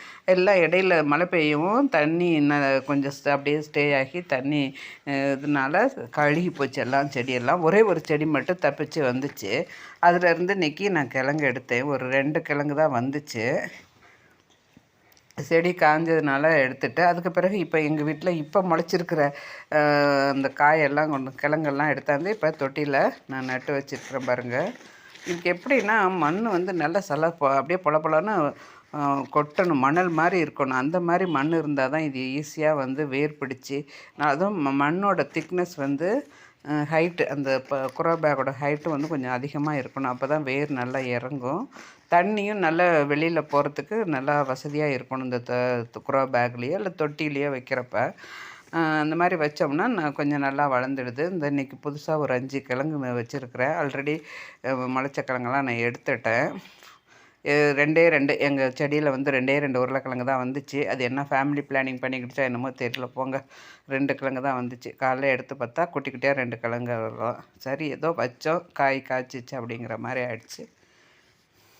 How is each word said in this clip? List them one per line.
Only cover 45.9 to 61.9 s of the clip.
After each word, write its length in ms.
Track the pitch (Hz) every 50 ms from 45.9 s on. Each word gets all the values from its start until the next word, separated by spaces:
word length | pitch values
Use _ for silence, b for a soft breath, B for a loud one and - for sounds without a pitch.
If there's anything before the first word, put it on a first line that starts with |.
த-, 120 | - 107 -
க்ரோ 100 | - 135
பேக்லயோ 460 | 135 135 131 131 123 120 123 120 120 120
இல்ல 260 | 131 165 196 214 190
தொட்டியிலயோ 640 | 180 - 156 151 147 - 165 151 147 139 143 147
வைக்கிறப்ப. 640 | 139 127 123 - 131 127 120 123 - 104 120 151 196 B B B B B B B B B B B -
அ, 40 | 165 165 156 156 156
அந்த 180 | 151 156 160
மாதிரி 300 | 170 175 180 185 165 151
வச்சோம்னா, 400 | 151 147 - 175 147 139 156 196 247 247
ந-, 160 | 196 160 147 139
கொஞ்சம் 280 | - 151 143 147 143
நல்லா 320 | 139 139 135 139 143 139 131
வளர்ந்துடுது. 580 | 123 127 131 139 131 127 123 117 127 156 180
இந்த 160 | 190 180 147
இன்னைக்கு 440 | 143 143 143 135 135 - - - 147
புதுசா 260 | 143 147 - - 160
ஒரு 180 | 151 147 127 127
அஞ்சு 280 | 127 135 131 131 139 -
கிழங்கு 420 | - 127 127 139 156 156 147 135
வ-, 200 | 123 123 120 117
வச்சிருக்கிறேன். 500 | 120 - 139 127 120 - 117 127 139 160 175
already, 420 | 156 143 127 135 139 147 151 160 - B B B B B B B B
அ, 100 | 127 135
முளைச்ச 480 | 127 127 127 127 131 131 139 139 - 135
கிழங்கெல்லாம் 360 | - 131 123 123 120 127 139 139
நான் 40 |
எடுத்துட்டேன். 840 | 131 117 117 117 120 123 - - - 135 117 - 113 113 117 143 180 - 196 B B B B B B B B B b b b b b b b -
எ-, 280 | 147 143 147 147 147 143
ரெண்டே 360 | 139 147 147 156 165 165 170
ரெண்டு, 300 | 160 143 139 139 147 -
எங்க 340 | 127 143 143 139 135 127 127 -
செடியில 320 | 156 139 147 151 151 147
வந்து 200 | 135 131 135 147
ரெண்டே 280 | 135 131 127 131 139 147
ரெண்டு 220 | 147 139 127 127
உருளைக்கிழங்கு 440 | 127 123 131 135 127 135 127 123 123
தான் 240 | 127 135 127 127 123
வந்துச்சு. 360 | 131 143 139 - - 139 147
அது 200 | 95 110 131 131
என்ன 220 | 120 127 139 139 143
ஃபேமிலி 320 | 147 135 135 143 147 143 143 -
பிளானிங் 320 | 139 135 131 131